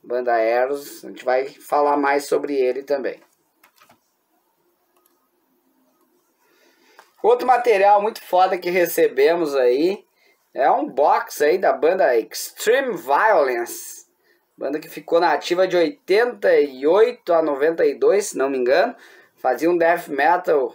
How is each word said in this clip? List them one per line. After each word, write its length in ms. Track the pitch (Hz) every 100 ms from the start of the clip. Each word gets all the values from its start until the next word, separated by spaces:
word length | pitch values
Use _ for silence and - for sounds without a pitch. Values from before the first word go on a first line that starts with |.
banda 320 | - 123 123
Aeros, 680 | 117 110 120 131 143 143 -
a 60 | 127
gente 160 | 95 127
vai 200 | 127 135
falar 520 | - - 147 147 143
mais 280 | 139 143 143
sobre 300 | 147 143 139
ele 280 | 127 127
também. 360 | 139 143 113 - _ _ _ _ _ _ _ _ _ _ _ _ _ _ _ _ _ _ _ _ _ _ _ _ _ _ _ _ _ _ _ _ _ _ _ _ _ - _ _
Outro 240 | 196 247 247
material 520 | 240 240 202 196 208
muito 180 | 208 220
foda 340 | - 180 185 190
que 140 | 175
recebemos 840 | 180 170 170 156 127 147 170 160 139
aí 500 | 123 127 170 202 _ _ _ _ _
é 160 | - 143
um 180 | 240 269
box 540 | - 151 214 - -
aí 160 | 147 185
da 160 | 185
banda 420 | 131 151 190 160 120
Extreme 800 | 107 - - - - 254 269 180
Violence, 1080 | 120 143 214 190 135 120 120 - - - _ _ _ _ _ _
banda 240 | 131 151
que 80 | -
ficou 320 | - 151 170
na 140 | 170
ativa 340 | 147 - 180 185
de 80 | 175
oitenta 800 | 160 143 - 196 247 214 196 160
e 260 | 143 127 143
oito 480 | 185 240 240 -
a 80 | 170
noventa 420 | 156 139 151 165
e 120 | 156 123
dois, 320 | 135 196 202
se 100 | 143
não 100 | 135
me 120 | 135
engano, 360 | 123 151 233 254 - - _ _
fazia 340 | 131 123 160
um 40 | 175
death 320 | 165 170 -
metal 640 | 139 147 175 - 151 120